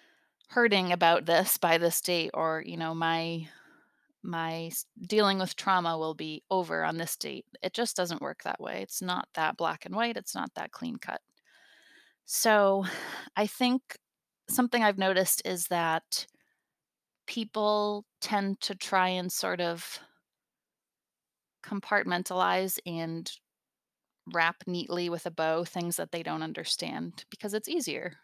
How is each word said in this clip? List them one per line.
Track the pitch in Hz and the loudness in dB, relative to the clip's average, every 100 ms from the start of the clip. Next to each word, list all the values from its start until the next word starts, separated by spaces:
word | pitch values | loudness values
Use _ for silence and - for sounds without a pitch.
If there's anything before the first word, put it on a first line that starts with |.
| _ _ _ _ _ | _ _ _ _ _
hurting | 240 233 196 185 | 4 6 6 4
about | 180 170 170 160 | 4 6 6 6
this | 170 190 - | 4 4 2
by | 170 165 | 4 4
this | 170 - | 4 2
date," | - 170 165 | 0 0 0
or, | - 160 160 165 | -2 -2 -2 -4
you | 165 | -6
know, | 160 165 | -4 0
"My, | 165 165 165 165 160 - - _ _ _ _ _ | 0 0 -2 -4 -8 -14 -20 _ _ _ _ _
my | 180 165 165 165 165 | -8 -4 -4 -4 -6
s-, | - - - | -8 -10 -12
dealing | 180 214 202 190 | 0 4 6 4
with | 185 - | 0 -2
trauma | 196 185 170 160 | 2 2 2 0
will | 160 151 | -2 -4
be | 156 156 - | -6 -8 0
over | 190 165 165 | 0 2 0
on | 160 160 | 0 -2
this | 165 - | -4 -6
date." | 147 135 - - | -8 -10 -14 -8
It | 185 | -4
just | - 233 - | -2 -2 -2
doesn't | 175 165 | -4 -4
work | 143 - | -6 -6
that | 170 - | -8 -8
way. | - - | -8 -8
It's | 196 - | -8 -6
not | 185 180 - - | -4 -4 -4 -2
that | 156 - | -2 0
black | 165 160 - | -4 -4 -6
and | 196 | -4
white, | 233 226 | -4 -4
it's | - 190 | -8 -8
not | - - | -8 -8
that | - | -10
clean | - - - | -8 -10 -8
cut. | - - - _ _ _ _ _ _ - _ _ - | -8 -10 -12 _ _ _ _ _ _ -20 _ _ -6
So, | - 226 214 196 196 185 - - | 2 6 6 6 4 0 -6 -8
<sighs> | - - 196 | -12 -4 0
I | 208 | 0
think | - 247 254 - - _ _ _ _ - | 2 2 2 -2 -16 _ _ _ _ -2
something | - 247 240 | 2 2 4
I've | 214 196 | 4 4
noticed | 190 185 185 - 190 | 4 4 4 0 -2
is | 180 - | -4 0
that | 175 165 160 - - - _ _ _ _ _ _ _ _ _ - | 0 2 0 -2 -6 -6 _ _ _ _ _ _ _ _ _ -10
people | 233 214 214 208 208 208 208 - _ | -8 -6 0 4 4 2 -2 -8 _
tend | - 202 196 196 | -2 0 0 -2
to | - 190 | -4 -6
try | - 190 185 | 0 4 4
and | 185 180 | 2 -2
sort | - 185 180 | -2 -2 -2
of | 170 170 - - - _ _ _ _ _ _ _ _ _ _ _ _ _ _ _ - | -2 -4 -8 -12 -16 _ _ _ _ _ _ _ _ _ _ _ _ _ _ _ -8
compartmentalize | 202 - 202 180 175 - 180 185 185 190 - 175 | -8 0 0 2 -2 -2 0 2 2 0 -4 -6
and | 165 165 165 175 - _ _ _ _ _ _ _ _ - | -6 -4 -6 -8 -14 _ _ _ _ _ _ _ _ -4
wrap | 170 165 - - | 2 2 0 -4
neatly | 175 - 175 175 | -4 -2 -2 -2
with | 170 180 | -4 -4
a | |
bow | 165 160 160 | -2 0 0
things | 170 180 170 170 | -2 -4 -4 -4
that | 170 | -4
they | 170 | -6
don't | 165 160 | -6 -6
understand | 160 165 165 - 165 143 170 - - | -6 -6 -4 -4 -4 -6 -8 -12 -16
because | - 208 | -10 -6
it's | 214 269 | -6 -4
easier. | 330 208 127 175 - | -4 -4 -6 -8 -10